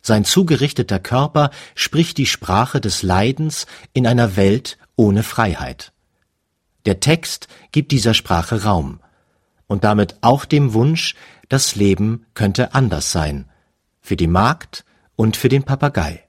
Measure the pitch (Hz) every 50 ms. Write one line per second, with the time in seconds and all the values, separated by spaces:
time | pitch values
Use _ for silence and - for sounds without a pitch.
0 | _ - 110 107 104 - - 185 196 165 160 120 139 147 - - 120 - 101 92
1 | - - 123 127 143 151 _ 151 147 139 - - - - _ - - - - 147
2 | 170 - - - 131 - - - - - 92 104 120 - - 143 - 104 92 -
3 | - 92 90 92 104 123 135 - 156 156 143 - - - - - - _ _ 131
4 | 127 113 123 120 120 110 92 101 98 98 104 127 - - - _ _ _ _ -
5 | 113 104 98 104 110 - - - 113 101 85 - - - 64 - - - _ _
6 | _ _ _ _ _ _ _ _ _ _ _ _ _ _ _ _ _ 104 95 87
7 | - 139 160 165 - - - - - _ - - - _ - 151 143 - 143 131
8 | 101 117 110 - - - 90 85 85 - 117 107 95 107 101 85 73 67 67 -
9 | _ _ _ _ _ _ _ _ _ _ _ _ _ _ 202 190 - 208 214 208
10 | - - - _ - 117 135 139 - - - 147 143 127 104 113 120 143 165 165
11 | - - - - - - - _ _ _ - 135 - - - 104 101 101 95 90
12 | 104 107 117 117 _ _ _ - 107 98 92 - 123 - - 139 135 110 85 73
13 | - - - 82 78 76 73 69 67 - _ _ _ _ _ _ _ _ _ _
14 | _ - 101 90 87 82 85 90 104 123 156 165 - _ - - _ _ _ _
15 | _ _ _ - 110 110 107 - - 123 131 139 135 - 135 135 - 143 - 107
16 | 80 76 82 - _